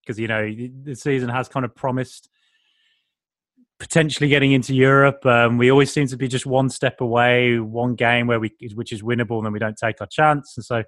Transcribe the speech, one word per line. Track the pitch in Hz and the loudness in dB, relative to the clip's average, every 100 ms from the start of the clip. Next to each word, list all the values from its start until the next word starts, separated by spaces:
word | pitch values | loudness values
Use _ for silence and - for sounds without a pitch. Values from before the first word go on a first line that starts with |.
| - | -12
'cause, | 110 | -8
you | 113 | -4
know, | 110 | -2
the, | 107 107 123 131 | -4 -6 -12 -14
the | 143 127 | -14 -8
season | 147 135 123 | -2 -2 -2
has | 123 123 | -4 -4
kind | 135 | -4
of | 123 | -6
promised | - 135 127 123 - _ _ _ _ _ _ _ _ _ _ _ _ _ _ _ - | -4 -4 -4 -6 -12 _ _ _ _ _ _ _ _ _ _ _ _ _ _ _ -20
potentially | - 165 156 - 147 | -2 0 0 0 2
getting | 143 139 | 2 4
into | 135 117 | 2 2
Europe. | 131 135 139 139 139 131 | 2 4 6 4 2 2
Um, | 120 117 120 | 4 4 4
we | 123 | 4
always | 135 135 | 4 4
seem | 156 135 | 0 -4
to | 127 | -4
be | 131 | -4
just | 123 139 | -4 -2
one | 131 135 | 0 0
step | - 131 - | -2 -4 -2
away, | 123 117 123 123 123 117 | -2 2 4 4 2 0
one | 107 117 123 113 | -2 -4 -4 0
game | 117 120 120 | 2 2 2
where | 117 | 0
we, | 110 - 117 | -2 -8 -16
which | 104 113 | -12 -10
is | 110 | -8
winnable, | 110 120 107 113 | -4 -2 -2 -4
and | 110 | -4
then | |
we | 104 | -4
don't | 107 104 | -6 -4
take | 113 - | -6 -6
our | 101 | -8
chance. | - 156 147 - - | 0 0 0 -4 -14
And | - | -8
so, | 120 | -6